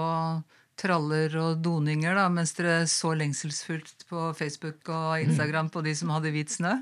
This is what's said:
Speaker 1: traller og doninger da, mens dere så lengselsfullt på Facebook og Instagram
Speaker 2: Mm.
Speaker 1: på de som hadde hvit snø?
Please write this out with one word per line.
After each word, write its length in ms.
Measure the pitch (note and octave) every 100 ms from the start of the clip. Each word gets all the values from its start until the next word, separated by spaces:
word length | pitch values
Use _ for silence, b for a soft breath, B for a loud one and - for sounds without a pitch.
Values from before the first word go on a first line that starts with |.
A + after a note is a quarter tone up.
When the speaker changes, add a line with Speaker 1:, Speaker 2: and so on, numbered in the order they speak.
| D#3+ E3 E3 D#3+ b b b -
Speaker 1:
traller 580 | G3 F3 D3+ D#3 D#3 D#3+
og 260 | E3 D#3+
doninger 520 | E3 E3 D3+ D3+ D#3+ G3
da, 120 | F#3
mens 260 | F3 E3
dere 320 | - F3 E3 E3
så 300 | - E3 D#3+
lengselsfullt 880 | D3 C#3+ D#3 C#3+ - D#3+ - - -
på 260 | E3+ E3
Facebook 540 | D#3 D3+ - D#3+ D#3 -
og 340 | D#3+ D#3+ D#3+
Instagram 440 | D#3 D#3 D3+ D#3+ D#3+
Speaker 2:
Mm. 40 |
Speaker 1:
på 120 | E3+
de 120 | D#3 D3+
som 140 | E3+
hadde 220 | D#3 D#3
hvit 200 | D3+ D3+
snø? 300 | - E3+ B3+